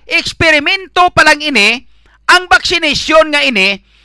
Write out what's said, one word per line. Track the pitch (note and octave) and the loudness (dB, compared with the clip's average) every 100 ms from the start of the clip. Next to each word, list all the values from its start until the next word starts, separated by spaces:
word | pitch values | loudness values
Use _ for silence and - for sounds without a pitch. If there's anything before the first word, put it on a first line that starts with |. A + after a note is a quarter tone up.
eksperimento | - E4 - - E4 D4+ D#4 F#4+ F4+ F4+ F4+ | -6 -4 -4 -2 0 0 0 -4 -4 0 0
pa | E4+ | 2
lang | D#4 D4+ | 2 0
ini, | D4+ A#3+ G3+ A#3 - - _ _ - | -2 0 0 -2 -8 -20 _ _ 0
ang | F4 F4+ | 0 2
vaccination | F4+ - F4 D#4 C4 - D#4+ D#4 | 0 0 -2 -2 -4 0 2 2
nga | D4 | 0
ini, | C#4+ G#3+ F#3+ G3 _ _ | -2 0 -2 -2 _ _